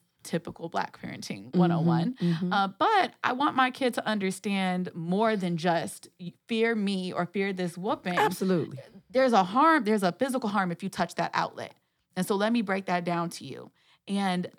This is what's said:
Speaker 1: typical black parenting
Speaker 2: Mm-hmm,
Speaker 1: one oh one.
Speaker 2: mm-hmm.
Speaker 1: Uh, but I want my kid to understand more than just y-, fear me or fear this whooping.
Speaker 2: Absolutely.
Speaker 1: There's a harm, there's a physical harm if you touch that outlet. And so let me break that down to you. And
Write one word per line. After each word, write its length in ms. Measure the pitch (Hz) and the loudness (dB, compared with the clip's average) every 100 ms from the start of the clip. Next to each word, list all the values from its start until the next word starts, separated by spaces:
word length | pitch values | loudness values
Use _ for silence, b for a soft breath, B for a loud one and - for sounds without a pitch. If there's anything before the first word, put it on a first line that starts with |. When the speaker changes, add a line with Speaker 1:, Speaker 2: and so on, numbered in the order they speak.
| _ _ | _ _
Speaker 1:
typical 460 | - 170 - - 170 | -6 -6 -6 -12 -8
black 280 | 95 - - | -6 -6 -8
parenting 500 | - - - 98 117 | -14 -12 -10 -12 -2
Speaker 2:
Mm-hmm, 80 | 180 | 2
Speaker 1:
one 120 | 175 | 4
oh 80 | 170 | 4
one. 320 | 165 165 196 | 2 2 0
Speaker 2:
mm-hmm. 380 | 254 175 165 180 | 0 0 0 0
Speaker 1:
Uh, 160 | 202 196 | 0 0
but 440 | - 370 415 - - | 0 2 4 0 -2
I 100 | - | -2
want 200 | 254 294 | 0 0
my 160 | 262 254 | 2 0
kid 220 | - 247 | 2 -2
to 120 | - - | 0 -2
understand 840 | 214 190 185 208 196 185 180 180 | 0 -2 -2 -2 0 0 0 -4
more 420 | 170 165 190 226 214 | -6 -2 2 2 2
than 220 | 180 170 | 0 0
just 500 | 175 165 104 - - - | 2 0 -2 -10 -20 -14
y-, 140 | 175 - - | -14 -14 -4
fear 260 | 226 226 | 0 2
me 380 | 226 196 190 180 | 2 0 -2 -2
or 140 | - 175 | -4 -4
fear 260 | 202 196 | -2 -2
this 240 | 185 180 175 | -2 -4 -4
whooping. 420 | 202 294 190 180 | -6 -4 -2 0
Speaker 2:
Absolutely. 600 | 415 185 190 175 - 131 - 196 _ | 0 2 2 2 0 -8 -16 -20 _
Speaker 1:
There's 220 | 254 262 | 2 6
a 100 | 226 | 6
harm, 400 | 185 233 320 311 | 4 4 6 6
there's 180 | 208 214 | 4 2
a 100 | 185 | 2
physical 360 | - 269 254 214 | 0 -2 0 -2
harm 240 | 202 180 | -2 -2
if 100 | 165 | -4
you 60 | 190 | -6
touch 260 | - 170 - | -4 -4 -2
that 140 | 165 | -2
outlet. 400 | 170 170 - 113 - _ _ _ - | -2 -4 -6 -14 -16 _ _ _ -6
And 100 | 185 | -2
so 80 | |
let 160 | 196 214 | 0 2
me 100 | 240 | 0
break 240 | 196 190 190 | 0 -4 -2
that 180 | 175 | -2
down 240 | 175 170 170 | -2 -2 -4
to 140 | - | -6
you. 260 | 139 62 - _ b b - | -12 -14 -16 _ b b -6
And 420 | 196 196 180 175 | -2 0 -2 -4